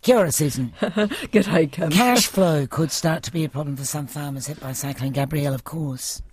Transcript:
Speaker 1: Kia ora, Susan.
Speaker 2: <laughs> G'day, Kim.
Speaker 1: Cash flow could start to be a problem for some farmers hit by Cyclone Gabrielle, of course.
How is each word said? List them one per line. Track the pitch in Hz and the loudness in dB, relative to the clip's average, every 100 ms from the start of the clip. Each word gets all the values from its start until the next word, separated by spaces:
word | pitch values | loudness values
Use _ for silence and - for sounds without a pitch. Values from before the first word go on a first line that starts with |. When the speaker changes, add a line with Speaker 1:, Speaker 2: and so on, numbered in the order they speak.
Speaker 1:
Kia | - 247 | 6 4
ora, | 180 | 6
Susan. | - 151 131 123 - | 2 0 0 -6 -4
Speaker 2:
<laughs> | |
G'day, | 196 196 214 - - 214 196 170 160 | -4 0 -2 -2 2 2 4 2 2
Kim. | 135 165 | 0 2
Speaker 1:
Cash | 165 247 247 - | 4 6 4 2
flow | - 185 156 135 | 4 4 4 0
could | - 156 | 0 -2
start | - 165 160 | 0 0 -2
to | - | -4
be | 170 | -4
a | 156 | -4
problem | 135 151 135 | -4 -6 -6
for | |
some | 135 151 139 | -6 -6 -8
farmers | 151 143 139 131 | -8 -8 -8 -8
hit | 151 | -10
by | 135 | -8
Cyclone | 131 139 139 135 | -6 -6 -4 -4
Gabrielle, | 131 139 156 143 135 | -2 -2 0 0 -2
of | |
course. | - 160 151 131 - - - | -6 -6 -6 -6 -8 -10 -6